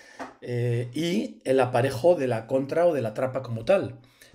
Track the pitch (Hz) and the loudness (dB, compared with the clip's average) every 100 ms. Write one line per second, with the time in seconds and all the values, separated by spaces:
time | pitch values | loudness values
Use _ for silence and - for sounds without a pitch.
0 | - - - - 131 120 120 117 123 139 | -20 -16 -16 -14 -6 -2 0 -2 -4 -4
1 | 170 202 262 - 131 131 120 123 135 - | -2 -2 -4 -6 0 2 4 2 0 2
2 | 170 175 127 113 - 135 139 151 175 147 | 4 4 2 -2 -2 -2 -2 2 2 2
3 | 117 127 127 135 120 117 113 196 117 - | -2 -2 -4 -4 -8 -4 2 2 0 -8
4 | - _ - | -20 _ -20